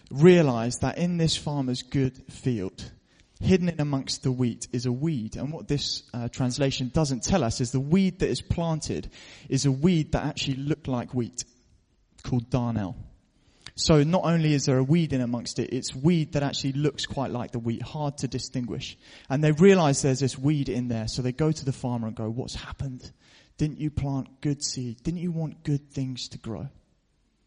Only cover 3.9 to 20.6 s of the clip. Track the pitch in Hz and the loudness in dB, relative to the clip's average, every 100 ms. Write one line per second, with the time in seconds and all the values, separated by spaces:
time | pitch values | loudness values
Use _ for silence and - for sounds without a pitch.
3.9 | 139 127 - 135 127 123 - - 123 127 | -2 -2 -4 -2 0 0 -2 -6 -4 -2
4.9 | 123 160 143 107 - - 160 - 143 - | -2 -2 -2 -4 -6 -8 -8 -4 -2 -2
5.9 | - - 120 117 - 127 123 139 - 127 | -6 -8 -8 -6 -2 -2 0 0 0 -2
6.9 | 160 151 127 - 196 117 - 123 135 139 | 0 0 0 0 2 2 0 -2 -2 2
7.9 | 185 190 180 147 123 - - 170 156 - | 4 2 0 -2 -2 -2 -2 -2 -2 -4
8.9 | 82 - - - - - 135 143 131 165 | -6 -6 -14 -20 -20 -4 0 2 4 4
9.9 | 170 147 - - - 139 131 143 151 - | 4 2 -2 -2 -4 -4 -4 -2 -4 -2
10.9 | 123 - 127 113 - - _ _ _ _ | -4 -4 -4 -4 -8 -14 _ _ _ _
11.9 | _ _ _ - 127 117 131 120 113 92 | _ _ _ -4 -2 0 -2 0 -2 -4
12.9 | - - - _ _ _ _ - - - | -8 -16 -20 _ _ _ _ -18 -4 4
13.9 | 156 147 185 156 165 156 147 143 131 135 | 6 6 2 2 2 4 2 2 2 4
14.9 | 175 156 131 120 120 - - 120 127 110 | 4 4 0 -2 -4 -4 -4 -2 -4 -6
15.9 | 131 147 175 151 147 139 - 139 135 147 | 0 2 4 2 -2 -2 -2 -2 0 -2
16.9 | - - - 123 123 107 120 117 117 113 | -2 -6 -6 -4 -4 -6 -6 -4 -4 -6
17.9 | 156 147 139 135 127 - 131 120 135 - | -6 -6 -6 -6 -6 -6 -6 -6 -6 -8
18.9 | - - - - 135 151 151 196 190 156 | -14 -20 -20 -4 2 4 8 8 8 6
19.9 | 139 143 131 135 - 135 151 | 4 2 2 0 0 0 0